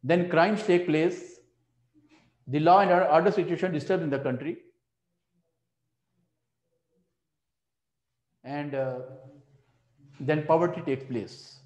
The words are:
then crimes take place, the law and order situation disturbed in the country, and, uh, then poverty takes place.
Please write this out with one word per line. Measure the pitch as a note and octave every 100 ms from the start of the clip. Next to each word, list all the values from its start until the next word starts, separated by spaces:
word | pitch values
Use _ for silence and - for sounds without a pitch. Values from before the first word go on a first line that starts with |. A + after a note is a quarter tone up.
then | B2+ F3 F3
crimes | D#3+ F3+ G#3
take | - F3 F3
place, | D#3 E3+ F3+ - - _ _ _ _ _ _ _ _ _ _ -
the | C#3+
law | D#3+ F#3+
and | G3
order | F3 C#3+ D#3 F#3+
situation | G3+ E3+ E3+ F#3
disturbed | D3+ - F#3+
in | D#3+
the | C3+
country, | C3+ B2 C#3+ F3 _ _ _ _ _ _ _ _ _ _ _ _ _ _ _ _ _ _ _ _ C5 B4 _ B4 _ _ _ _ _ _ _ _ _ _ _ _ _ _
and, | B2 D3 D3
uh, | C3+ C3 B2+ - - - - _ _ _ _ _ _ - -
then | C#3 D3+ D3
poverty | E3 F3 -
takes | D3+ C3
place. | C3+ A#2+ F#2 - - -